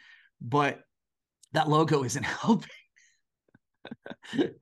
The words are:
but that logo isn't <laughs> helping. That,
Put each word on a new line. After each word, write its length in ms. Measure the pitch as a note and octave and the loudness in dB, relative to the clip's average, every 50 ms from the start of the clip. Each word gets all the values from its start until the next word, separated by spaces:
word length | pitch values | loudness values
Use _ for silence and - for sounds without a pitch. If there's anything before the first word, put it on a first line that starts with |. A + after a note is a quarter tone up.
| - - - - _ _ _ _ | -20 -20 -20 -20 _ _ _ _
but 420 | C3+ A#2+ B2 C#3+ C#3+ C3+ - - - _ _ _ _ _ _ _ _ _ _ _ - _ - | -8 -2 0 0 2 0 -2 -4 -12 _ _ _ _ _ _ _ _ _ _ _ -20 _ -2
that 160 | D#3 - D3+ | 0 2 4
logo 360 | D3+ D3+ E3 D#3+ D3+ C#3 C3 | 4 4 4 4 2 0 0
isn't 180 | A#2+ G#2+ C3 A2 | -2 -4 -4 -6
<laughs> 180 | - - - - | -6 -6 -4 2
helping. 280 | - A#3 E3 - - - - - _ _ _ _ _ _ _ _ _ _ _ _ _ _ _ _ _ _ _ _ - - - _ - - - - - - | 2 2 2 2 -4 -16 -20 -20 _ _ _ _ _ _ _ _ _ _ _ _ _ _ _ _ _ _ _ _ -20 -20 -18 _ -18 -20 -18 -16 -8 -4
That, 200 | A#3+ E4+ A#4+ - - | -2 -2 -4 -4 -10